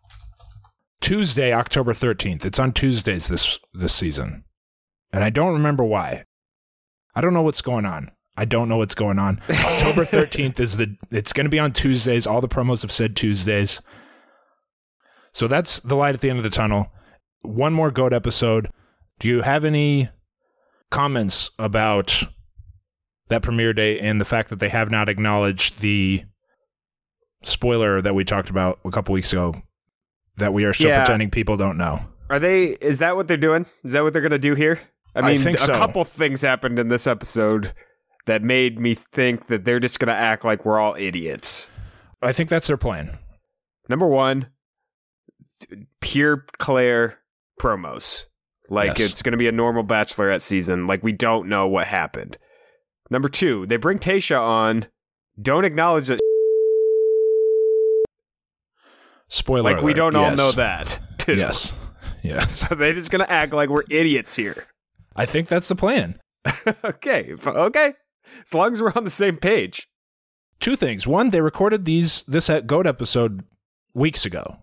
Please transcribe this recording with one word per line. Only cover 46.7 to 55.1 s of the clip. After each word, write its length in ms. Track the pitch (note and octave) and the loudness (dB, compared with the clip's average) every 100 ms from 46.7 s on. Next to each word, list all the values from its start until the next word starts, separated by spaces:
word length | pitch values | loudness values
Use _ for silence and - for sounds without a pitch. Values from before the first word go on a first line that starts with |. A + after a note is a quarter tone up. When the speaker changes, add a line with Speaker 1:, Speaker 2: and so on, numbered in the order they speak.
| C3 B2 A#2+ A#2 - _ _ _ _ | 2 2 2 0 -2 _ _ _ _
Speaker 2:
promos. 640 | B2 G#2 E2 A#1 - - - _ _ _ _ | -2 -2 -6 -8 -6 -6 -10 _ _ _ _
Like, 300 | G2+ G2+ - | -2 0 2
Speaker 1:
Yes. 100 | G#2 | 0
Speaker 2:
it's 120 | - | 0
gonna 140 | B2 A#2 | -2 0
be 120 | A#2+ | 0
a 20 | |
normal 320 | A2+ A#2 A#2 | 2 0 0
Bachelorette 580 | G#2 A2 G#2 - G2+ F#2+ | 0 0 0 0 0 2
season. 460 | - F#2+ F2 F2+ F2+ | 0 0 0 -2 -2
Like, 160 | F#2+ | -2
we 80 | A2+ | -2
don't 380 | G2+ A#2 A2+ F#2 | -2 0 0 0
know 180 | G2+ F#2+ | 0 0
what 200 | F#2+ E2+ | 0 0
happened. 500 | F#2+ D2+ - G1+ - _ _ _ _ _ _ _ | -2 -4 -8 -14 -18 _ _ _ _ _ _ _
Number 180 | B2+ C#3 | -2 -2
two, 380 | C3+ F3+ A2 F#2 | 0 0 0 0
they 100 | A#2 | 0
bring 240 | D3+ G3 | 0 -2
Tayshia 400 | F3+ F#3+ - C3+ | 0 0 2 0
on, 460 | A#2 A2+ A2 A2+ A2 _ _ | 2 2 2 0 -4 _ _